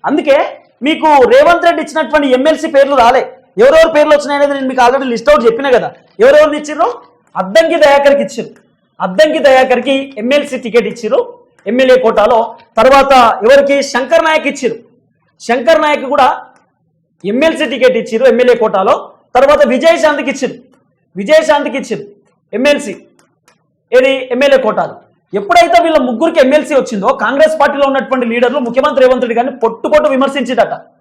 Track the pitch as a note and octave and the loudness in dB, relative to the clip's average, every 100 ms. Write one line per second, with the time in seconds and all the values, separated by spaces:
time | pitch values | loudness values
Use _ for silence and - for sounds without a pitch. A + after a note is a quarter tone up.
0 | E3+ C#4+ C#4+ C#4 - - _ _ B3+ D#4 | -2 -4 0 0 0 -8 _ _ -6 -2
1 | D#4 D4 A#3 B3 D#4 E4+ E4+ E4+ D#4 D#4 | 2 4 4 4 4 2 0 -2 -4 -6
2 | D#4 D4+ C#4+ B3+ C#4+ D#4 D#4 C#4 C#4 C#4 | -2 -2 0 0 0 -2 -2 0 2 2
3 | A#3 B3+ - - _ - B3 D#4 D#4+ D4 | 2 2 -4 -14 _ 0 4 4 4 2
4 | D4+ D4 C4+ C#4+ C#4+ C#4 C4 C4 B3 C4+ | 2 2 0 -2 -2 -2 -6 0 2 0
5 | C4+ A#3 - D4+ A#3 A3+ C#4 B3 E3+ - | -4 -4 0 2 2 0 0 0 -2 -12
6 | _ - A#3 D4 D4+ D4 D4 D4+ F#4 B4 | _ 0 4 4 2 0 -8 -4 -4 -4
7 | _ _ _ - F3 A3 D#4+ E4 D4 C#4 | _ _ _ -10 -2 0 0 2 4 4
8 | C#4+ C#4 A3 - F#3+ - _ _ _ _ | 2 0 -2 -8 -14 -16 _ _ _ _
9 | F3+ F#3 D#4 D4+ C4+ C4 C4 B3 A#3+ C4+ | -8 0 0 2 2 2 2 0 -2 -4
10 | C4+ - A#3 C#4+ C#4+ B3+ B3 A#3 G#3+ - | -4 -10 -2 -2 -2 -10 -2 -2 -2 -8
11 | G#3+ C4+ - - _ _ F#3+ A#3+ C4 B3+ | -4 -4 -4 -12 _ _ -6 -2 2 4
12 | A3+ A3 G#3+ A#3 A3+ - _ - A#3+ C#4 | 2 0 2 0 -2 -10 _ 0 4 4
13 | C4+ C4+ A#3 G3 G#3+ C#4 C#4 C#4 C#4 B3 | 4 4 2 0 4 4 4 -2 -2 -6
14 | C4 E4 D#4+ D#4 C#4+ C#4 B3 - _ _ | -2 0 0 -2 -4 -6 -6 -8 _ _
15 | _ _ _ _ - B3 B3 D#4 D4+ D4 | _ _ _ _ -6 -4 2 2 2 -2
16 | B3+ C#4+ C4 - - _ _ _ _ _ | -4 0 0 0 -12 _ _ _ _ _
17 | _ _ F#3 A#3 D#4+ B3+ D4 C4 B3+ A#3+ | _ _ -6 -2 -2 -2 -6 0 0 0
18 | G3+ A3 C4 A#3 B3 A#3 G#3+ G3 F#3+ E4+ | -4 0 0 2 2 2 0 -2 -2 -2
19 | - _ _ B3 C#4 C#4+ C#4 B3 E4 E4+ | -4 _ _ 0 2 2 2 2 2 2
20 | D#4 C#4+ A#3+ C#4 A#3+ - _ _ _ _ | 0 -2 -6 -6 -8 -10 _ _ _ _
21 | _ F3 G3+ D#4 D#4+ D4 C#4+ B3+ - G#3 | _ -12 0 0 2 -2 -2 -8 -8 -10
22 | - _ _ _ _ G#3 C#4 D4 A3 - | -12 _ _ _ _ -4 0 -2 -4 -14
23 | _ _ _ _ _ _ _ _ _ B3 | _ _ _ _ _ _ _ _ _ 0
24 | C4 C4+ B3+ B3 C#4 C4+ G#3+ G3 E3+ - | 2 -2 -4 -2 0 0 0 -4 -6 -10
25 | _ _ _ F#3+ G4+ F4 E4+ E4+ E4 D#4 | _ _ _ -10 -2 0 2 2 2 0
26 | B3+ A3+ E4 E4 C4 D4+ C#4 C#4+ - G#3 | -2 -2 -2 2 2 2 0 -2 -2 -4
27 | G3 - G#3 C#4 D#4 D#4 C#4 C#4 C#4+ C4+ | -4 -2 -4 0 0 2 -2 0 -2 -2
28 | C4+ C4 A#3+ A#3 B3 C#4+ A#3 B3 D4 C#4 | -4 -4 -4 -2 -2 -2 -4 -2 -2 2
29 | B3+ B3+ A#3+ A3+ B3+ C4+ A3+ A3+ D#4 D4+ | 2 2 -2 -2 -4 -4 -6 -4 0 0
30 | D4+ C4+ C#4 C#4 A#3+ A#3+ F#3+ E3 - _ | 0 0 -2 -4 -6 -2 -2 -4 -14 _